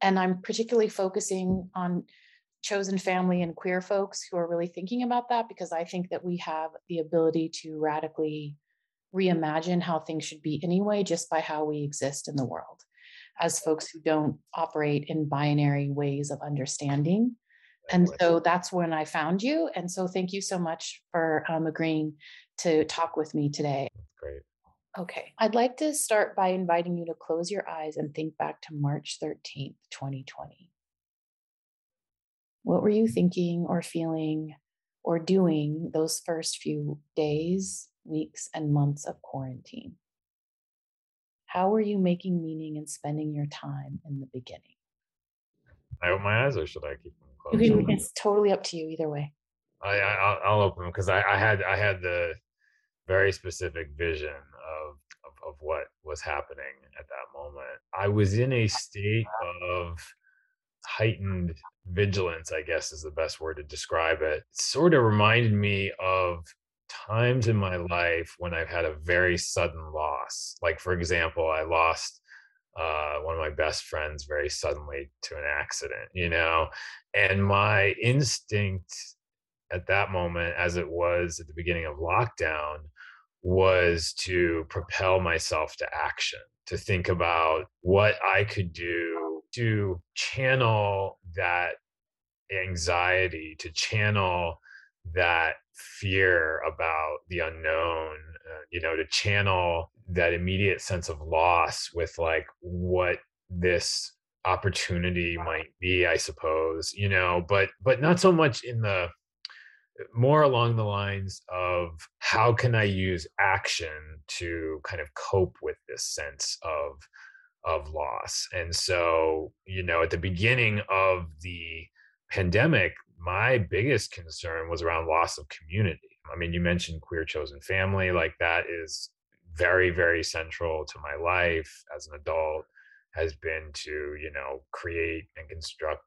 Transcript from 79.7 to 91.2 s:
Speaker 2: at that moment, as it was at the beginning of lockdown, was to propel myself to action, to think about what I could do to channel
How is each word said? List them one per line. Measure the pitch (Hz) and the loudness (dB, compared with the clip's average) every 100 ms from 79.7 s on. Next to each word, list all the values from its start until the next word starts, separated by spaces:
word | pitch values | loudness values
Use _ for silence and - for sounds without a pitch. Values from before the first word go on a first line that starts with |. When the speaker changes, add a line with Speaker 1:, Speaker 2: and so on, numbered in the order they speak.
Speaker 2:
at | 90 87 | -6 0
that | 95 98 | 0 2
moment, | 92 87 85 85 85 | 0 -2 -2 -4 -2
as | 87 87 | 0 0
it | 78 | -2
was | 85 87 87 87 80 | 0 0 2 0 -4
at | 78 | -10
the | |
beginning | 78 85 85 80 | -6 -4 -2 -4
of | 73 | -4
lockdown, | 85 95 120 - 80 78 76 76 76 - - - _ _ | 0 0 0 -2 -2 -2 -4 -8 -14 -20 -20 -20 _ _
was | 90 92 92 92 87 85 82 | 0 4 6 6 4 2 -2
to | - - 90 87 82 78 | -6 -2 2 2 0 -4
propel | 95 87 - 92 92 | -8 -6 0 4 4
myself | 90 82 - 80 76 - | 4 0 0 -2 -2 -6
to | - | -8
action, | 78 76 - - - - _ - | -4 -4 -2 -6 -6 -14 _ -10
to | 87 | -6
think | - 95 90 | -2 0 2
about | 90 85 82 80 80 78 _ | 0 2 4 4 2 -2 _
what | 90 98 107 104 | 4 6 6 4
I | 95 95 | 2 4
could | 104 - 90 | 2 -2 -4
do | 80 87 85 85 82 80 80 - | -4 -4 -2 -2 -4 -4 -8 -10
to | - 117 107 101 90 - | -2 0 2 0 -4 -8
channel | - - - 131 131 117 107 101 98 98 - | -6 -6 0 2 4 4 4 2 0 -2 -6